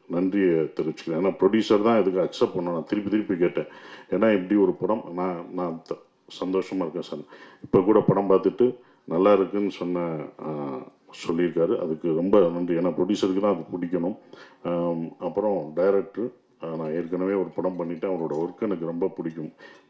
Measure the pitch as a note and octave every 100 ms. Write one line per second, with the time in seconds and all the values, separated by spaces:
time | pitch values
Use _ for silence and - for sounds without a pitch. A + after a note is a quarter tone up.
0 | - F2 F#2 G2+ F#2 D#2+ D#2 - D#2 D2+
1 | - E2 F#2+ - F#2+ A2 G#2+ G#2 G#2+ A2+
2 | F#2 F#2 - - A#2+ F#2 F2 E2+ - G#2
3 | G2+ G#2+ F#2+ F2+ E2+ D#2+ D2+ - - -
4 | - F#2 A2 G#2 F#2 G#2 F#2 F2 F#2 A2
5 | F2 F2 F#2 E2+ F2 F2+ F2+ E2 - -
6 | _ _ - - F2+ F#2 F2+ F#2+ E2 E2+
7 | - D2+ - - - - - G2 F#2 G#2+
8 | - F#2+ G2+ F#2+ F#2+ - B2 - _ _
9 | - E2 G2+ G2+ F2+ G2+ G2+ - F2 F2+
10 | E2+ D#2+ C#2+ - - D2+ C#2+ C2 - _
11 | _ - - E2+ F2 E2 E2+ A2+ E2+ D#2
12 | F2 D#2+ F#2 G#2 F2 E2+ F2 E2 F2+ E2+
13 | F2+ G2+ G2+ F#2+ G#2 F2 D#2 F2+ F2 F2
14 | F2 - - - - _ E2+ F2 E2+ E2
15 | E2 - F2 G2+ G#2 F#2+ D2+ D#2 F#2+ G2
16 | - - B2 - _ _ D#2+ D#2+ D#2 D#2+
17 | E2 F2+ F#2 G2 E2 - F2+ F2+ E2+ E2
18 | G2 F2+ D#2+ D2 F2 - A2 F2 E2 E2+
19 | F#2 - E2 E2 D#2 - - -